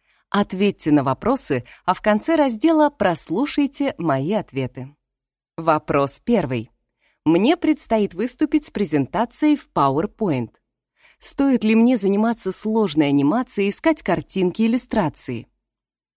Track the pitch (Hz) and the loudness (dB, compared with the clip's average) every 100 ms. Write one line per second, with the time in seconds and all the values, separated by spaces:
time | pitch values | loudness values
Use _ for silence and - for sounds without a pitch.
0 | _ _ _ 196 226 185 202 - 160 147 | _ _ _ -2 -2 0 0 0 2 2
1 | 135 131 - 269 - 135 - - - 185 | 2 0 0 -2 0 -4 -4 -10 -4 -2
2 | 214 208 208 320 277 220 320 311 302 - | 2 0 2 2 2 2 2 4 2 2
3 | 190 165 - 170 285 - 285 - 277 - | 0 0 -2 -2 -2 0 -2 -2 -4 -2
4 | 170 135 143 214 - 131 127 - 131 147 | -2 0 0 -4 -4 -6 -6 -8 -16 -18
5 | _ _ _ _ _ - 165 151 - 151 | _ _ _ _ _ -6 0 0 2 0
6 | 139 - - 233 147 127 110 _ _ _ | 0 -4 -2 0 0 -4 -8 _ _ _
7 | _ _ - 330 220 349 311 311 - 226 | _ _ 0 4 4 2 0 -2 0 0
8 | 202 170 240 - 302 302 294 - 190 147 | -2 -4 -6 -2 0 0 -2 -4 -2 0
9 | 135 175 233 - 302 294 - - 139 139 | -2 -2 -4 0 0 0 -2 0 0 0
10 | 202 - 208 131 113 _ _ _ _ _ | -4 -4 -2 -2 -4 _ _ _ _ _
11 | _ _ - - 277 247 214 226 233 254 | _ _ -10 -2 2 2 2 4 4 2
12 | 190 202 220 226 190 185 214 220 208 151 | 2 0 0 -2 -4 -4 -2 0 0 2
13 | 143 143 143 220 254 - 202 - - - | 2 2 2 0 -4 -2 -2 0 -2 -2
14 | - 165 - 190 180 170 226 247 - 226 | -2 -4 -4 -2 -2 0 0 0 -2 -2
15 | 160 - - 117 - _ _ _ _ _ | -2 -4 -6 -8 -12 _ _ _ _ _
16 | _ | _